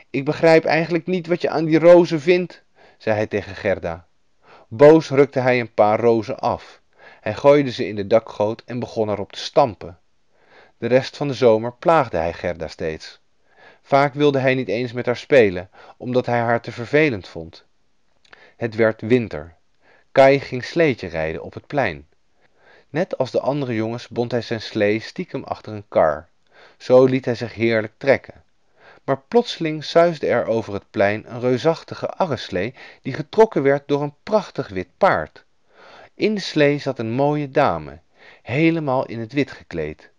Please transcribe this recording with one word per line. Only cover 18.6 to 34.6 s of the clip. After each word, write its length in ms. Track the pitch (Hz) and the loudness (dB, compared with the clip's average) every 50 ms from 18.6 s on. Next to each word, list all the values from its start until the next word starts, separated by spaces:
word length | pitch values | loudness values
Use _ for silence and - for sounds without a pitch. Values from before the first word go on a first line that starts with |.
| 117 113 107 | -8 -6 0
werd 260 | 107 113 110 110 - | 2 2 2 2 -2
winter. 540 | 113 107 123 127 113 95 - 76 78 85 - _ _ _ _ _ _ _ _ _ _ _ | 0 2 2 2 2 -2 -8 -10 -12 -14 -18 _ _ _ _ _ _ _ _ _ _ _
Kai 280 | - 135 131 135 139 135 | 4 6 6 6 6 4
ging 240 | - - 131 127 113 | 0 -6 -10 -10 -10
sleetje 420 | - - 175 165 151 117 - - | -4 -2 0 2 2 0 -2 -6
rijden 360 | 90 82 80 80 80 82 76 | -8 -6 -4 -4 -4 -6 -8
op 120 | 52 - - | -12 -14 -16
het 120 | 110 - | -18 -14
plein. 400 | - 143 143 123 98 78 73 73 _ _ _ _ _ _ _ _ _ _ _ _ _ _ _ _ _ | -8 -4 -4 -2 -4 -4 -8 -14 _ _ _ _ _ _ _ _ _ _ _ _ _ _ _ _ _
Net 280 | - 151 190 - - - | -6 -6 -6 -4 -4 -6
als 120 | 135 113 | -4 -4
de 100 | - - | -4 -4
andere 340 | - 117 143 147 139 123 117 | -2 -2 -2 -4 -4 -4 -4
jongens 340 | 110 110 113 117 120 - - | -4 -4 -4 -6 -10 -12 -8
bond 220 | 110 117 120 117 | -6 -6 -4 -4
hij 100 | 123 120 | -4 -6
zijn 200 | 110 - 117 110 | -6 -6 -8 -8
slee 400 | - - - 110 104 104 107 110 | -8 -8 -4 -2 0 0 0 -2
stiekem 440 | - - - - 180 - - 131 - | -6 -10 -12 -12 -12 -10 -10 -12 -10
achter 280 | - - - - - | -10 -10 -12 -10 -12
een 160 | 110 104 - _ | -14 -14 -14 _
kar. 400 | - 104 87 78 73 76 80 _ _ _ _ _ _ - - - _ | 0 2 2 2 0 -2 -8 _ _ _ _ _ _ -20 -20 -20 _
Zo 280 | _ - - 127 127 135 | _ -2 4 6 6 6
liet 200 | 127 127 135 127 | 6 2 0 -2
hij 100 | 131 117 | -4 -4
zich 200 | - 120 107 - | -4 -6 -10 -4
heerlijk 380 | 107 113 117 113 110 107 110 - | -2 -2 0 0 0 -2 -4 -10
trekken. 460 | _ - 139 123 104 - - - - _ _ _ _ _ _ _ _ _ - - _ _ | _ 0 0 0 0 0 -6 -20 -20 _ _ _ _ _ _ _ _ _ -20 -20 _ _
Maar 160 | - 139 - _ _ | -4 -4 -4 _ _
plotseling 560 | - 240 233 - - - 170 156 156 156 139 | 0 0 0 0 -4 -6 -6 -6 -6 -8 -10
suisde 420 | - - 165 170 175 165 143 - | 0 2 4 4 4 2 -2 -2
er 200 | - 107 120 87 | 0 0 0 0
over 280 | 90 113 117 107 - 101 | 0 -2 -4 -4 -4 -8
het 160 | 98 - _ | -10 -10 _
plein 420 | - 107 98 101 104 113 - - | -2 0 2 2 0 -2 -6 -12
een 80 | 110 123 | -10 -4
reusachtige 680 | 120 127 131 120 113 160 160 - - - - - - - | -2 -2 -2 0 0 0 -2 -2 -6 -14 -12 -10 -10 -8
arreslee 640 | - - 190 165 131 101 - - 92 87 95 123 - - - - - _ | -4 -4 -2 -2 -2 -6 -6 -6 -6 -4 -4 -6 -8 -12 -20 -20 -20 _
die 100 | - 135 | -10 -8
getrokken 500 | 127 - 147 - - 208 220 220 - 165 | -8 -8 -10 -2 2 4 4 4 2 0
werd 260 | 135 139 139 143 - - | 0 2 0 0 -2 -4
door 140 | 147 143 | -4 -4
een 120 | 147 147 - _ | -4 -6 -10 _
prachtig 460 | _ - 214 208 175 - - - | _ -2 -2 -2 -2 -4 -8 -10